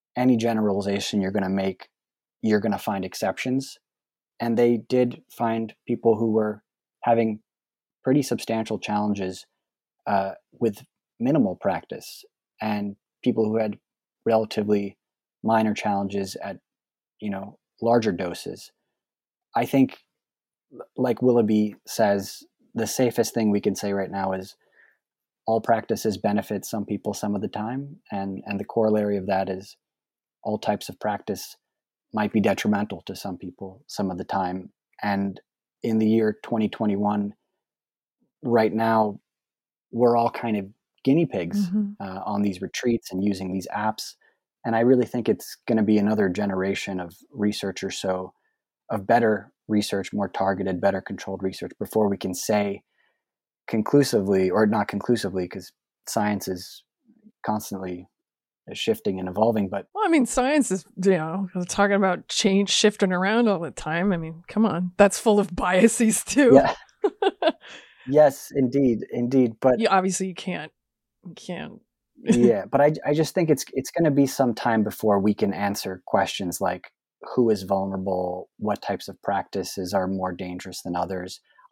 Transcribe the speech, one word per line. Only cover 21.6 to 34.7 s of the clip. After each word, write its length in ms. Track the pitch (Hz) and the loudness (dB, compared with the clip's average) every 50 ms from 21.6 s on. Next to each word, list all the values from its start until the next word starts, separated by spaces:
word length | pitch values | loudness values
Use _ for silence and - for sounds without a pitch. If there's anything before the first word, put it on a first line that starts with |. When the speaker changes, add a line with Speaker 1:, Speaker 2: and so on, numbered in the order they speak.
| 107 104 101 - _ | 2 0 -4 -12 _
Speaker 1:
says, 560 | - - - 110 101 101 98 98 - - - - _ _ _ _ _ - | -10 -2 0 2 2 2 0 -2 -6 -14 -18 -20 _ _ _ _ _ -6
the 120 | 113 110 | -6 -4
safest 480 | 107 - - 131 117 - 120 110 - - | -4 0 0 0 0 2 0 -2 0 0
thing 160 | 117 110 104 | 0 2 2
we 100 | 101 104 | 2 2
can 140 | - 104 95 | 2 0 -2
say 180 | - 104 101 | -2 -4 -4
right 180 | 98 98 95 - | -2 -2 -4 -4
now 220 | 95 98 95 95 | -4 -4 -4 -4
is 240 | 95 95 95 - - _ _ _ _ _ _ _ _ _ _ _ _ _ _ _ _ _ - | -4 -6 -8 -12 -18 _ _ _ _ _ _ _ _ _ _ _ _ _ _ _ _ _ -4
all 140 | - 113 113 | 0 0 0
practices 580 | - - 113 110 - - 110 - - 110 101 98 | 2 2 0 0 2 -2 -4 -2 0 -2 -2 0
benefit 460 | - 104 104 104 - - 107 98 - | -2 0 0 0 -2 -2 -6 -6 -6
some 200 | - - 107 101 | -6 -8 -6 -6
people 300 | - 104 95 - 104 101 | -4 -6 -6 -4 -6 -6
some 200 | - - 104 101 | -4 -4 -4 -4
of 80 | 101 | -4
the 60 | 107 101 | -4 -6
time, 480 | - 107 107 117 127 139 143 143 156 - _ - | -6 -6 -6 -6 -6 -8 -10 -10 -14 -18 _ -10
and, 320 | 104 98 98 98 95 98 - | -8 -6 -6 -6 -8 -10 -10
and 120 | - 101 98 | -8 -8 -8
the 60 | - | -6
corollary 520 | - - 117 110 110 107 107 104 104 101 | -4 0 0 2 2 2 2 0 0 -2
of 100 | 98 92 | -2 -2
that 220 | 101 95 95 95 95 | -2 -2 -2 -2 -4
is 280 | 92 95 101 - - _ _ _ _ _ _ _ _ _ _ _ _ _ | -6 -8 -10 -16 -20 _ _ _ _ _ _ _ _ _ _ _ _ _
all 160 | - 107 107 107 | -6 -6 -6 -4
types 300 | - - 104 98 - - | -2 -2 -4 -4 -4 -12
of 100 | 113 - | -12 -6
practice 560 | - 107 101 98 - - 98 - - - - _ _ _ _ _ _ _ _ _ _ _ | -6 -6 -4 -4 -6 -8 -8 -8 -8 -16 -18 _ _ _ _ _ _ _ _ _ _ _
might 200 | - 110 107 104 | -6 -4 -4 0
be 80 | - 110 | 0 2
detrimental 600 | 101 104 95 - - 107 107 101 107 - 95 85 | 2 2 0 0 0 0 0 0 -2 -4 -8 -14
to 120 | - - 92 | -12 -12 -12
some 220 | - - 98 92 | -10 -8 -10 -10
people 480 | 87 101 90 - - 101 95 95 - _ | -10 -12 -14 -12 -12 -14 -14 -14 -18 _
some 240 | - - - 101 92 | -14 -6 -4 -4 -4
of 80 | 90 87 | -2 -6
the 60 | - | -6
time. 460 | - - 98 92 87 90 95 92 - | -4 -4 -2 -2 -2 -4 -8 -10 -12